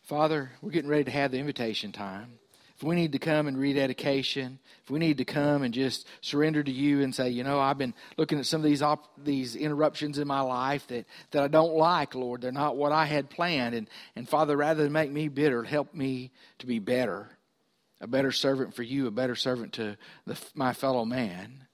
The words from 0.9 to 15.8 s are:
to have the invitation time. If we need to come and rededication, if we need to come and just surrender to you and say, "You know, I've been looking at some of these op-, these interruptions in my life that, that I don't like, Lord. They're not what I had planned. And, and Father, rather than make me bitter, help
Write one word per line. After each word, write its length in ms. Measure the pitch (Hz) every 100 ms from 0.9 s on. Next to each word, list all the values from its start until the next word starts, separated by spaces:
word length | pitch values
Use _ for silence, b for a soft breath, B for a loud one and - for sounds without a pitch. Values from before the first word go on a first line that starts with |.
| 151
to 60 | 131
have 220 | 143 139
the 60 | 127
invitation 540 | 143 131 113 107 104
time. 460 | 95 98 95 117 120 _ b b _
If 60 |
we 120 | 151
need 180 | 175 165
to 60 | 139
come 300 | 160 151 147
and 100 | 131
rededication, 1000 | 139 139 135 123 143 139 131 139 127 135 b b
if 60 | -
we 80 | 143
need 200 | 160 139
to 60 |
come 380 | 127 147 147 143
and 120 | 131
just 320 | 117 135 - B B
surrender 420 | - 143 156 151
to 80 | 139
you 320 | 131 147 143
and 120 | 135
say, 140 | 123 127
"You 140 | 120
know, 160 | 131 139
I've 180 | 135 143
been 160 | 127 - B -
looking 220 | 156 151
at 80 | 127
some 140 | 160
of 40 |
these 180 | 151 147
op-, 400 | 147 151 - -
these 340 | 143 135 127 113
interruptions 600 | 151 147 156 - 147 143
in 120 | 143
my 120 | 139
life 460 | 131 123 131 143 -
that, 180 | 120 - B B
that 100 | 147
I 60 | 143
don't 260 | 156 165
like, 400 | 160 160 175 143
Lord. 260 | 127 123 123
They're 120 | 127
not 240 | 131 147 131
what 160 | 143
I 120 | 156
had 240 | 151 151 135
planned. 460 | - 175 151 120
And, 160 | 117 107 B B
and 140 | - 123
Father, 280 | 156 151 143
rather 280 | 147 156
than 80 | 147
make 180 | 151 151
me 180 | 143 156
bitter, 360 | 135 151 120
help 280 | 113 147